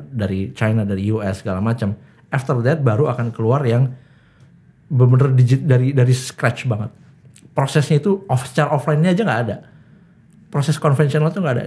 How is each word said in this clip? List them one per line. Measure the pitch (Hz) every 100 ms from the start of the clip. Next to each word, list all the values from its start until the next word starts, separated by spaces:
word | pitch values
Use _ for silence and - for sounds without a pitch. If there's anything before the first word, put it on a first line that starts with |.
| 147
dari | 131 101 95 98
China, | - 110 110 101
dari | 98 104
U | 110 101
S, | 98
segala | 110 92
macam. | 110 120 101 107 - - -
After | 143 127 127
that, | 117 160 131
baru | 107 143
akan | 123 117
keluar | 113 113 139 127
yang | 120 131 131 - _ _ _ - _ _ _ -
bener-bener | 131 123 127 135
digit-, | 127 123 135 160
dari, | 127 127
dari | 139 127
scratch | 127 - - 123 - 127
banget. | 107 127 - - - - - - -
Prosesnya | 139 156 131 151
itu | 208 196 -
off-, | 127 -
secara | - 147
offline-nya | 151 - 151 175 180
aja |
nggak | 202 113 113
ada. | 92 - - _ - _ _ _ - -
Proses | 147 143 151
konvensional | 151 135 147 151 156
tuh | 202
nggak | 160
ada. | 123